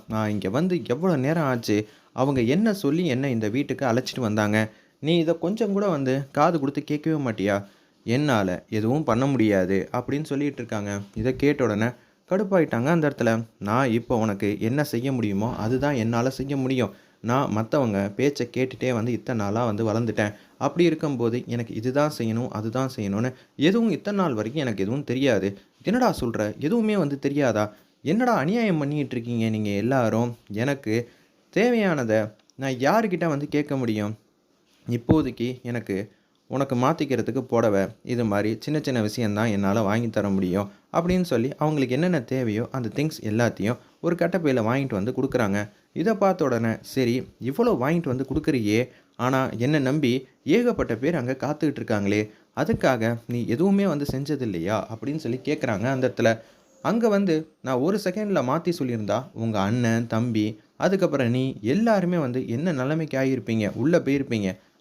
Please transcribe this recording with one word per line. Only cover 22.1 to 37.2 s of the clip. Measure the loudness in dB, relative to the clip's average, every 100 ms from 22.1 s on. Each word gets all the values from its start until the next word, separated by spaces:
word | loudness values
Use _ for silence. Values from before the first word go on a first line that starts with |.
| 0
செய்யணும், | -2 -2 -4
அதுதான் | -4 -4 -2 -4 -4
செய்யணும்னு | -4 -2 -2 -6 -18 0
எதுவும் | 2 2 0
இத்தனை | -2 -4 -2
நாள் | 0
வரைக்கும் | 0 -2 -2
எனக்கு | -4 -2
எதுவும் | -2 -2
தெரியாது." | -4 0 2 2 0 -4 -16 _
"என்னடா | -2 2 2 2
சொல்ற? | -2 -2 -4 -2
எதுவுமே | 0 0 2 2
வந்து | 0 0
தெரியாதா? | -2 2 2 2 0 -4 _ _
என்னடா | -2 2 2
அநியாயம் | 2 2 0 2 0
பண்ணிட்டு | 0 -2 -2 -4
இருக்கீங்க | -4 0 0
நீங்க | 0 0
எல்லாரும்? | 0 2 2 2 2 0 -4 _
எனக்கு | -4 -2 -2 -2 -2 -2 -14 _ _ _
தேவையானதை | 0 2 2 2 0 2 2 0 -6 _ -8
நான் | -6
யாருக்கிட்ட | 0 2 2 2 0 -2
வந்து | -2 -2
கேட்க | -2 0 -2
முடியும்? | 0 0 -2 -6 _ _ _ _ _ _ -4
இப்போதைக்கு | -4 2 2 2 -2 -4 -4
எனக்கு | -6 -6 -4 -4 -6 _ _ _ _
உனக்கு | -4 0 2
மாத்திக்கிறதுக்கு | 2 2 0 0